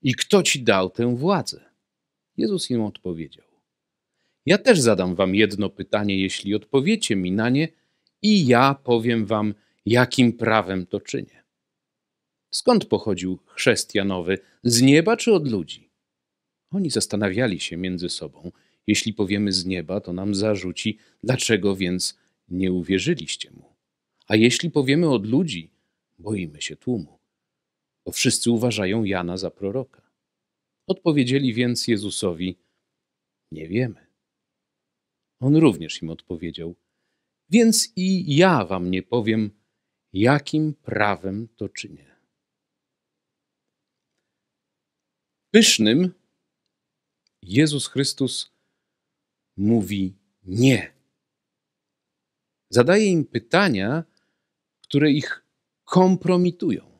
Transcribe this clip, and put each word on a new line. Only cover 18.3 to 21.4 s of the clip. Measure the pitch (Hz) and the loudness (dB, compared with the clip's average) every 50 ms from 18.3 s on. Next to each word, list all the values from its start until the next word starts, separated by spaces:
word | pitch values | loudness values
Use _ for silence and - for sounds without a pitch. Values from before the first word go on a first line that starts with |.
| 69 71 73 90 - _ _ _ _ _ _ | _ -16 -18 -18 -18 _ _ _ _ _ _
„Jeśli | - 104 - - 113 104 | -2 -2 -2 -2 -6 -4
powiemy: | - 107 92 101 101 107 101 95 | -4 -2 -2 0 -2 -2 -2 -2
z | 101 87 | -4 -4
nieba, | 92 95 90 80 76 90 104 | -4 -6 -6 -6 -6 -8 -8
to | 98 - 90 | -6 -8 -10
nam | 90 98 104 104 | -8 -4 -4 -4
zarzuci: | 95 101 110 107 98 90 92 85 - - 113 107 _ _ _ _ _ - | -2 0 -2 -2 -2 -4 -8 -10 -6 -6 -6 -6 _ _ _ _ _ -4
dlaczego | 107 123 120 | -4 -4 -2